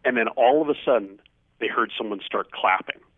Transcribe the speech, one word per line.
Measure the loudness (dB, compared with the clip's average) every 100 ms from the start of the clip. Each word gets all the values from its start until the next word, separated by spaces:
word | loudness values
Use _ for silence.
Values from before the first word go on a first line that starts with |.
And | 0 0
then | -2
all | 4 4 4
of | 2
a | -2
sudden, | 2 0 0 -16 _ _ _ _
they | -2
heard | 0 -2 -4
someone | -6 -8 -6
start | -6 -6
clapping. | -2 0 0 -2 -14 _